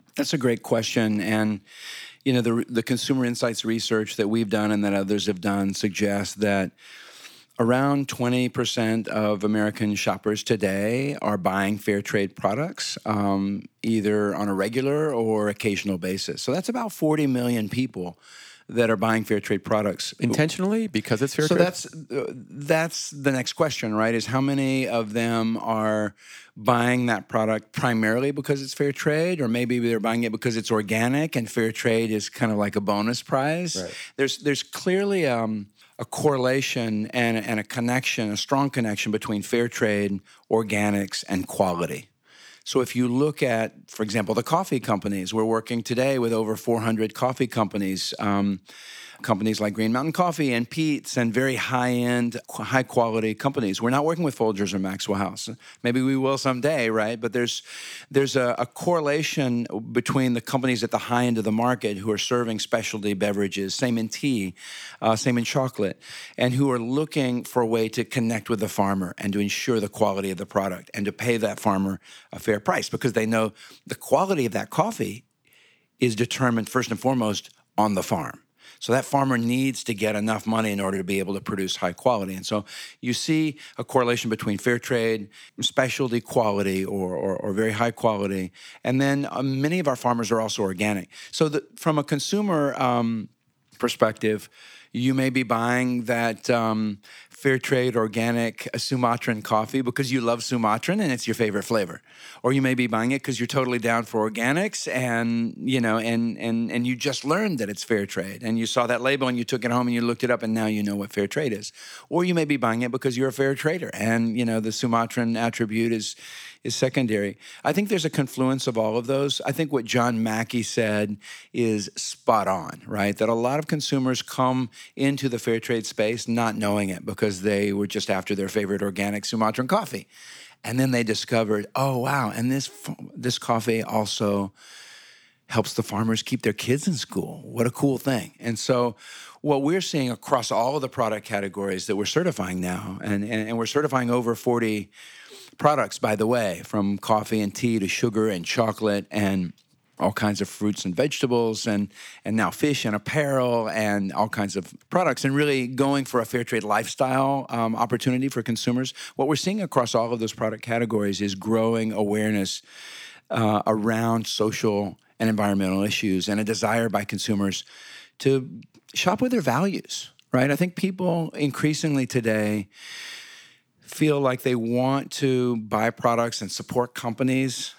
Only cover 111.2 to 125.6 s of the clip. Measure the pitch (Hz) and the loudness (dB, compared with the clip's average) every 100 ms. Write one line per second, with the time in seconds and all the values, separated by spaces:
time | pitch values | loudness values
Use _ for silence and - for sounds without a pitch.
111.2 | 101 - 147 101 107 - - - - 160 | -2 0 -2 -2 -6 -14 -18 -18 -4 0
112.2 | 180 170 151 143 117 113 123 127 139 120 | 2 2 2 2 2 0 0 0 -2 0
113.2 | 135 127 135 135 156 175 117 - 110 117 | 0 2 0 2 0 -2 -4 -2 2 2
114.2 | 113 113 117 110 110 107 127 117 117 - | 2 0 0 0 -2 -2 2 2 2 0
115.2 | 117 113 117 - 113 110 117 113 104 - | 0 0 0 0 -2 0 2 0 -2 -10
116.2 | - - - - 123 - 127 139 120 107 | -16 -18 -18 -10 -6 0 0 2 2 2
117.2 | 101 - - - - 156 202 196 156 151 | 0 -6 -14 -4 0 2 2 0 2 0
118.2 | 131 - 131 131 139 113 110 113 120 135 | 0 2 2 2 0 2 2 0 0 0
119.2 | 143 - - 143 156 139 117 127 120 117 | 0 0 -2 -2 0 0 2 2 2 2
120.2 | 113 110 120 120 104 - 110 107 104 101 | 2 0 0 -2 0 0 2 2 0 -4
121.2 | - - - - 117 107 180 - - - | -12 -20 -8 0 2 2 -2 -8 -8 -2
122.2 | - 110 95 95 78 - - 107 101 101 | 2 4 4 0 -2 -12 -6 0 0 2
123.2 | 110 117 117 147 151 156 - 139 131 127 | 2 2 2 0 0 -2 0 0 0 -2
124.2 | - - 127 127 120 - - - 139 139 | -4 0 2 2 -2 -8 -16 0 0 2
125.2 | 135 117 - 113 | -2 -2 0 0